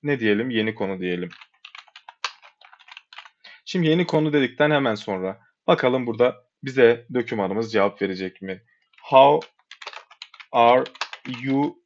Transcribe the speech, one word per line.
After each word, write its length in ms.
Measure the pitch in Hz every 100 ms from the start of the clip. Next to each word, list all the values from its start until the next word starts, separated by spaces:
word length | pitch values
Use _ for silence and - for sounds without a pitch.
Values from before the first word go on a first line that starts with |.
ne 180 | 147 139
diyelim? 300 | 110 104 123
Yeni 240 | 113 110
konu 260 | 110 98 95
diyelim. 280 | 92 87 87 - - _ - - - - - _ - - - _ _ _ _ - _ - - _ - -
Şimdi 240 | - 185 160
yeni 180 | 160 175
konu 260 | 160 156
dedikten 380 | 147 127 - 147
hemen 240 | 147 135
sonra 460 | 107 - 95 92 98 _ _ -
bakalım 400 | - 127 131 120
burada 380 | 110 123 - _ _
bize 440 | 135 131 117 117 -
dokümanımız 580 | 123 117 113 95 98 113
cevap 300 | 110 101 -
verecek 400 | 98 92 95 -
mi? 200 | 95 95 _ _ _ _
"How 460 | - 135 139 151 - _ _ - - - - - - - -
are 320 | 127 117 127 147 - - - 127 127
you?" 340 | 131 139 147 -